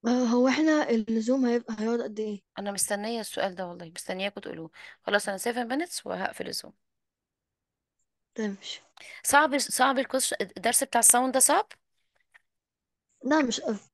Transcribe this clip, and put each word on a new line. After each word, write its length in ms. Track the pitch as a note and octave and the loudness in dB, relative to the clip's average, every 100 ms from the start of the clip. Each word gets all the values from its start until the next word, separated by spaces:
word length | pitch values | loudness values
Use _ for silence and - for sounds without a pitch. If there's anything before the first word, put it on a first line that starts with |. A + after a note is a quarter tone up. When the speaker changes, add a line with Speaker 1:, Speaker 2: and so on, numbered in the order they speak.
| A#3 | 0
Speaker 1:
آه، 20 | |
هو 380 | B3 B3 A#3+ B3+ | 2 2 4 4
احنا 420 | C4 D#4 D4+ - | 4 4 4 2
الزوم 560 | A#3 G#3+ A3+ A3 C4+ B3 | 0 0 -2 2 2 2
هيبقى، 300 | A#3+ A#3 G#3+ | 0 -2 -4
هيقعد 220 | A3 A#3 | -2 -2
قد 180 | A#3+ G#3+ | -4 -6
ايه؟ 220 | G#3+ G#3 _ - | -6 -6 _ -10
Speaker 2:
انا 120 | G3+ | -8
مستنيه 480 | G3 - G3+ G#3+ A#3 | -4 -2 -2 -4 -6
السؤال 360 | G#3 - G3 F3+ | -8 -4 -4 -4
ده 120 | F#3 | -10
والله، 240 | F3 E3+ E3+ | -10 -14 -16
مستنياكوا 460 | - F#3 G3 G3 | -10 -6 -6 -6
تقولوه. 300 | - - E3 - - - | -12 -12 -12 -16 -20 -10
خلاص، 260 | - G3+ G#3 | 0 0 0
انا 80 | G3 | -4
seven 320 | A#3+ A#3+ A#3 | -4 -4 -2
minutes 340 | C4+ F4 - - | -4 -4 -8 -8
وهقفل 420 | - G3 - - | -6 -6 -8 -8
الزوم. 260 | - - _ _ _ _ _ _ _ _ _ _ _ _ _ _ _ _ - | -8 -10 _ _ _ _ _ _ _ _ _ _ _ _ _ _ _ _ -8
Speaker 1:
طيب، 140 | G#3+ | -6
ماشي. 320 | G3 - - _ _ - - | -6 -12 -16 _ _ -20 -10
Speaker 2:
صعب، 340 | - C#4 D4+ C4+ | 4 4 6 2
صعب 420 | - - C4 C4 | -2 2 2 2
الكويشن، 360 | C4 C4 - - | 0 0 -2 -2
الدرس 420 | G3 - G3+ A#3+ | -6 -2 0 0
بتاع 160 | C4+ A#3 | 2 4
الساوند 340 | A#3 A#3+ C4 | 6 6 4
ده 60 | C4 | 2
صعب؟ 280 | - D#4 G#4+ - _ _ _ _ _ _ _ _ _ _ _ _ _ _ | 4 4 0 -10 _ _ _ _ _ _ _ _ _ _ _ _ _ _
Speaker 1:
لا، 180 | A#3+ D4+ | 0 2
مش 200 | C4+ A3 | 2 -2
قوي. 180 | - G#3 _ | -4 -6 _